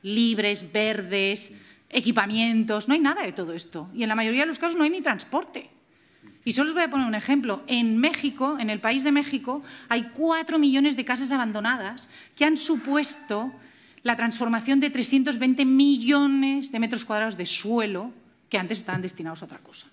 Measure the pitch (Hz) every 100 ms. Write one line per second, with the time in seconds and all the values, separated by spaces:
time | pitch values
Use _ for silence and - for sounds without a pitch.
0 | 196 214 233 214 208 202 175 208 220 208
1 | 180 196 196 202 - - - - _ 262
2 | 233 226 202 220 233 226 226 214 226 302
3 | 285 359 233 185 170 170 - 165 185 196
4 | 220 220 220 247 311 269 339 339 302 359
5 | 285 202 - 285 381 - - _ _ _
6 | _ _ - _ - 247 302 330 320 277
7 | 247 214 233 277 240 190 - 247 233 220
8 | 294 320 294 285 262 285 220 208 220 269
9 | 277 285 285 277 - 285 - - - 233
10 | 233 - 320 320 320 320 285 269 285 254
11 | 247 247 262 269 233 214 220 254 196 240
12 | - - - - 294 311 - 285 269 294
13 | 285 - - 208 254 262 - - - -
14 | 240 233 233 226 233 226 233 277 285 277
15 | - 277 262 233 254 262 262 269 285 269
16 | 233 285 285 269 269 277 277 226 226 233
17 | - 214 220 185 175 - 202 233 214 185
18 | 233 - _ _ _ 202 180 214 - 185
19 | 185 - 160 160 - - - - -